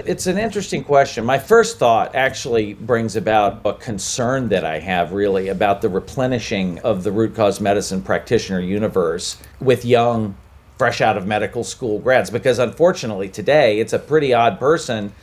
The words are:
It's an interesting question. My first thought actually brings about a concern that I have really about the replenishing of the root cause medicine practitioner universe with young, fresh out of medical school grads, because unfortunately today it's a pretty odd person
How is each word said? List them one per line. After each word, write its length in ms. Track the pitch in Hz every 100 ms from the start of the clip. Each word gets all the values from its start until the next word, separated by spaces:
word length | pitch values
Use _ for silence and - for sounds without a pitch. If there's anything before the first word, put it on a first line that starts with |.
It's 240 | - 180 185
an 100 | 185
interesting 460 | 220 208 190 151
question. 400 | 139 139 139 -
My 140 | 113 135
first 400 | - 226 220 -
thought 360 | 120 113 92
actually 600 | 131 135 - 135 113 104
brings 420 | - 110 117 113 107
about 440 | 107 107 101 101
a 80 | 104
concern 760 | - - 101 - - 120 135 117
that 140 | 92
I 140 | 80 78
have 340 | 87 90 82
really 360 | 98 101 98 95
about 340 | 95 104 101
the 60 | 107
replenishing 880 | 95 - - 127 120 - 101 92 82
of 220 | 120 95
the 80 | 101
root 240 | 98 110
cause 260 | 110 101 95
medicine 420 | 101 104 - 95
practitioner 580 | 101 90 - 113 - 92
universe 800 | 90 104 107 95 82 87 - - - -
with 240 | 131 120
young, 520 | 120 117 120 113 107 98 - - _ -
fresh 220 | 123 -
out 160 | 117 104
of 100 | 95
medical 380 | 107 104 120
school 340 | 110 - 120 104
grads, 300 | 127 127 -
because 280 | 117 131 120
unfortunately 680 | 117 - 175 180 117 98 98
today 520 | - 98 151 120 107
it's 120 | 113
a 60 | -
pretty 360 | - 156 139
odd 260 | 117 117 95
person 520 | 135 160 - 110 104 -